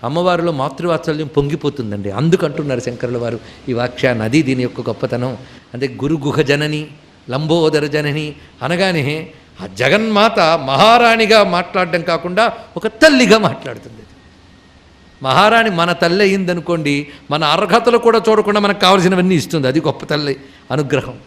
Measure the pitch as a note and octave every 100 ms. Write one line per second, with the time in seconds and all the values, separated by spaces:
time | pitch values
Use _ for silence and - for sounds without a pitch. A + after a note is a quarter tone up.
0 | A#2 D#3 F3+ F3 E3+ D3 C#3+ - F3 D#3+
1 | E3 D3+ D3+ - C#3+ D3+ D3 C#3 A2 G2+
2 | G2+ G2 D#3 F3 E3 D3+ D3 B2 B2 A#2+
3 | B2 A#2+ A#2 A#2 - - - A#2 B2 -
4 | C3+ A#2 G#2+ C#3 C3 C3 B2 - A#2+ G#2+
5 | B2+ B2 B2+ A#2+ - - - B2 C3+ A2+
6 | C3+ D#3+ C#3+ D3+ C#3 C#3+ D3+ D3+ D3+ -
7 | - - - B2+ D#3 E3+ D#3 D3+ D3 D3+
8 | D3 D3 D3+ C#3 - - B2+ E3+ F#3+ E3+
9 | C3+ D#3 F3+ - - - F#3+ F#2+ C3 G3
10 | A3 G#3 A3 A3+ E3 E3 C3 C3+ G#3 A#3
11 | A#3 A3+ G#3+ A3 G3 F3 F#3 F#3+ F3+ E3+
12 | E3 E3 F3 F#3 A3+ - - - A3 -
13 | D#4 C4+ A#3 A3 F3+ A#2 C3+ A2 - A2
14 | - - - - - - - - - -
15 | - - C3+ C3+ G#3 A3+ A3 F3 E3+ E3+
16 | E3+ F#3 G3+ F#3+ F3+ F3 E3 E3+ D3 C#3+
17 | C#3+ - - D3+ D3+ E3 F#3+ A3 A#3+ A#3
18 | A#3 A3+ A3 G#3+ G#3 G#3 G3+ G3 F#3 G3
19 | F3+ F#3 F3+ F3 - E3 C3 C#3+ E3 -
20 | - D3+ D3 C3 - - - C3 C#3 C#3+
21 | - A#2+